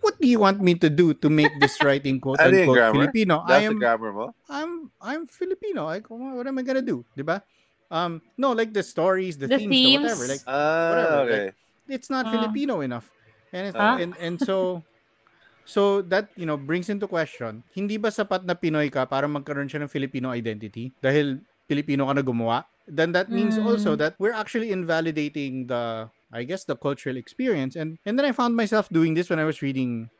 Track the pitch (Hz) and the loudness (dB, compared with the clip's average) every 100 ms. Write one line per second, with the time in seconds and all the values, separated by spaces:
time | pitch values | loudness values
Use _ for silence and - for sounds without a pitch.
0 | 427 - 277 240 196 196 185 175 165 147 | 0 2 4 6 4 4 4 4 4 4
1 | 175 147 147 151 151 147 - - 311 135 | 4 4 2 4 4 4 0 4 2 2
2 | 139 131 135 135 160 190 170 127 117 110 | 0 -2 -2 4 6 8 8 8 6 6
3 | 139 226 208 156 165 - 214 220 123 113 | 2 2 2 2 4 4 4 0 2 0
4 | 110 101 117 233 _ 285 320 349 302 _ | -2 -6 -8 -10 _ -8 -6 -8 -14 _
5 | 196 294 330 - 370 381 427 330 156 175 | -10 -10 -10 -10 -6 -6 -6 -6 -4 -6
6 | 220 233 262 254 254 269 254 262 247 139 | -10 -14 -10 -8 -6 -6 -2 -2 -2 -6
7 | 120 - 143 180 _ _ _ _ _ 165 | -8 -10 -4 -6 _ _ _ _ _ -4
8 | 175 165 _ - 269 226 226 214 185 - | -4 -6 _ -4 -2 0 -2 -2 -4 0
9 | 175 185 185 147 135 269 208 269 254 277 | 2 2 -2 -6 -2 -2 2 4 4 4
10 | 294 - 123 139 - 139 151 160 165 170 | 2 -2 -4 -6 -4 0 0 2 2 2
11 | 165 147 127 107 98 - _ _ - 269 | 2 2 2 0 -2 -8 _ _ -10 -10
12 | - 262 233 220 220 220 277 208 135 120 | -6 -4 -2 -2 -2 -2 -2 -2 -4 -6
13 | - _ _ _ _ 180 196 185 208 254 | -12 _ _ _ _ -10 -8 0 2 2
14 | 175 175 170 175 277 190 185 180 156 _ | -2 -6 -8 -4 -2 0 -2 -4 -10 _
15 | _ _ _ _ _ _ - - 202 202 | _ _ _ _ _ _ -6 2 2 2
16 | 185 185 208 - 165 151 139 170 175 202 | 0 -2 -2 -8 -4 -4 -2 -4 -2 -6
17 | 196 170 156 - 117 107 - - 202 214 | -4 -2 -4 -4 -10 -10 -12 -6 -4 -2
18 | 214 208 202 185 180 175 170 156 147 135 | -4 -2 -2 -2 -2 -2 0 0 0 0
19 | 131 135 143 147 139 143 143 151 147 147 | -2 0 -2 -4 -6 -6 -6 -6 -6 -4
20 | 135 135 127 120 113 107 107 113 123 - | -4 -4 -6 -4 -6 -6 -10 -10 -12 -4
21 | 135 143 143 135 - _ _ 143 147 143 | 2 2 2 -2 -10 _ _ -4 0 0
22 | 135 139 135 117 117 117 160 _ - 156 | 2 0 0 0 0 0 -2 _ -12 -2
23 | 165 175 190 196 202 220 214 - 208 151 | 0 2 0 0 0 2 2 2 2 0
24 | 151 - 202 226 214 240 226 185 170 160 | -2 0 -2 -2 -4 -4 -2 -4 -2 0
25 | 165 156 147 151 139 131 123 120 117 113 | 0 -2 -4 -4 -6 -6 -4 -4 -2 -6
26 | 110 _ _ 117 123 185 - 139 143 139 | -10 _ _ -10 -8 -8 -6 -4 -4 -4
27 | - 131 117 - 254 185 131 165 156 160 | -6 -8 -10 -6 -2 0 -2 -4 -8 -8
28 | - 240 277 254 240 233 214 214 202 165 | -4 0 0 0 0 2 2 0 0 2
29 | 165 160 175 165 156 147 139 135 127 117 | 2 2 0 0 0 -2 -4 -2 -2 -4
30 | 113 _ | -8 _